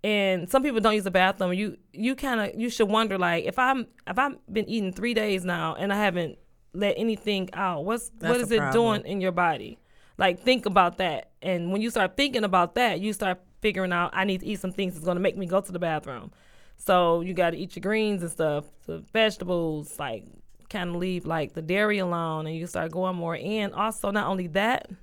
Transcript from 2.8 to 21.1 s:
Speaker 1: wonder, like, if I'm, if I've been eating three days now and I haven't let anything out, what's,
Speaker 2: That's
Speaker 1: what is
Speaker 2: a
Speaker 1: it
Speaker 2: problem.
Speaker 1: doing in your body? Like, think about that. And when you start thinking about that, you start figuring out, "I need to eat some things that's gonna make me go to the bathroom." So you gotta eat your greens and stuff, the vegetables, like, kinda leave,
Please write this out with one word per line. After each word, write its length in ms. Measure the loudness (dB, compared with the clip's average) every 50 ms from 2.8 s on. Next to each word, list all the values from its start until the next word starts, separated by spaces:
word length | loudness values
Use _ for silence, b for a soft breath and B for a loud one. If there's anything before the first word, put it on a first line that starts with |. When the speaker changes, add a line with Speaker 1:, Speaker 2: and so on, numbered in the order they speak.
| 2 4
Speaker 1:
wonder, 300 | 4 2 2 2 0 0
like, 260 | 2 2 2 0 0
if 140 | -2 0 2
I'm, 280 | 2 2 2 0 -2 -8 _ -18 _
if 120 | -4 -2 0
I've 180 | 0 0 -2 -8 _ -4
been 160 | -4 -4 -2 -2
eating 240 | -2 -2 -2 -4
three 220 | -4 -4 -4 0 0
days 300 | 0 0 0 0 0 0
now 300 | -2 -2 -2 -2 -4 -4
and 180 | -2 -2 0
I 40 | 0
haven't 420 | 2 2 2 0 0 -4 -4 -8 -14 -20 _ _ _ _ _
let 220 | -4 -2 0 0 0
anything 540 | 0 0 -2 -2 -2 -2 -2 -2 -2 -2 -4
out, 320 | -4 -4 -2 -2 -2 -2 -2
what's, 260 | -2 -4 -4 -6 -12 -12 -4
Speaker 2:
That's 120 | 0 0
Speaker 1:
what 80 | 2 2
is 100 | 2 2
Speaker 2:
a 40 | 2
Speaker 1:
it 40 | 2
Speaker 2:
problem. 420 | 2 2 2 4 4 4 2 0
Speaker 1:
doing 100 | -2 -4
in 80 | -4 0
your 120 | 0 0
body? 460 | 2 2 2 2 2 -2 -6 -12 -14 _ b b b b b b b b
Like, 220 | 2 2 2 2
think 260 | 4 4 4 4 2
about 320 | 4 4 6 4 4 2 0
that. 320 | -2 0 -2 -4 -8 -12 _ _
And 300 | -2 -2 -2 0 0 0
when 100 | 0 0
you 80 | 0 0
start 260 | 2 2 0 2 2
thinking 280 | 2 2 2 2 0 0
about 300 | 4 4 4 4 4 2
that, 240 | 2 2 2 2 0
you 120 | -2 -4
start 280 | -2 -2 -2 -2 -2 -4 _ -20 _ -2
figuring 320 | 0 0 0 2 0 0
out, 180 | 2 0 0 0 0
"I 100 | 0 0
need 160 | 2 0 -2
to 60 | -2
eat 140 | -6 -6 -4
some 120 | -6 -6
things 220 | -2 -2 -2 -2 -4
that's 100 | -2 -2
gonna 160 | -2 0 2
make 160 | 0 0 0
me 100 | 0 -4
go 140 | 0 0 0
to 120 | 0 -2
the 60 | -6 -4
bathroom." 520 | -2 -2 -2 -4 -6 -8 -12 -12 -12 -16 b b b b b b b b b
So 440 | b 2 4 6 6 6 6 4 2
you 120 | 0 -2 0
gotta 220 | 2 2 2 2
eat 180 | -2 -8 -8 -8
your 40 | -6
greens 400 | -2 0 0 2 2 0 0 -2
and 80 | -4 -6
stuff, 360 | -2 0 0 0 0 -2 -4 -8 -20 -18 -12
the 140 | -12 -12 -12 -12 -4
vegetables, 880 | 2 2 2 2 2 -2 -4 -2 0 0 0 -2 -4 -4 -8 -10 -10 -8
like, 260 | -6 -6 -6 -8 -10 -16 -20 -20 -20 -20 -20 -20 -18 -10
kinda 260 | -8 -6 -4 -4 -4
leave, 300 | -4 -2 -2